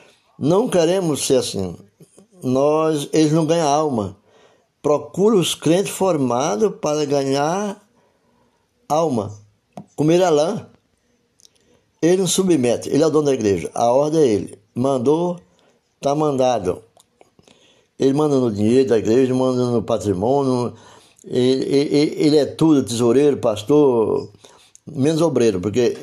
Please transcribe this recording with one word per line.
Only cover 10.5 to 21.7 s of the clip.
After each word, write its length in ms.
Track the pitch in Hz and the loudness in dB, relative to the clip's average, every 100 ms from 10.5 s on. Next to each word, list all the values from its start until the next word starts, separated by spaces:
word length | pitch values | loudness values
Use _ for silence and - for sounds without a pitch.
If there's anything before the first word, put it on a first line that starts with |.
| 208 - _ _ _ _ _ _ _ _ _ _ _ _ _ | -4 -10 _ _ _ _ _ _ _ _ _ _ _ _ _
Ele 180 | 160 185 | 0 2
não 100 | 180 | 0
submete, 600 | - 190 156 120 104 - | 0 2 2 2 -2 -2
ele 120 | 139 | 0
é 60 | 156 | 2
o 20 | |
dono 160 | 147 147 | 2 0
da 80 | |
igreja, 380 | 127 104 92 76 | 0 0 0 -2
a 180 | - 117 | -2 0
ordem 300 | 127 151 160 | 2 0 2
é 60 | 135 | 2
ele. 320 | 101 - - _ - | 2 -4 -14 _ -4
Mandou, 640 | 131 135 120 156 175 175 - _ _ _ _ _ | -2 0 0 0 -2 -8 -14 _ _ _ _ _
tá 140 | 143 | -4
mandado. 680 | 147 151 135 127 117 90 - - _ _ _ _ _ _ _ _ _ _ - | -2 0 0 0 0 -2 -6 -10 _ _ _ _ _ _ _ _ _ _ -2
Ele 140 | 131 | 0
manda 220 | 139 151 135 | 2 2 2
no 160 | 123 | 0
dinheiro 360 | 101 107 127 135 | 0 2 2 2
da 120 | 117 | 2
igreja, 340 | 95 117 127 | 2 2 2
manda 320 | 127 131 127 123 | 0 0 0 0
no 160 | 117 | -2
patrimônio, 920 | 92 113 104 90 110 143 135 127 117 104 - - - _ 196 | -2 -4 -2 -2 0 0 0 -2 -4 -8 -20 -20 -20 _ -8
ele, 400 | 127 127 131 | -2 0 0
ele, 500 | - | 0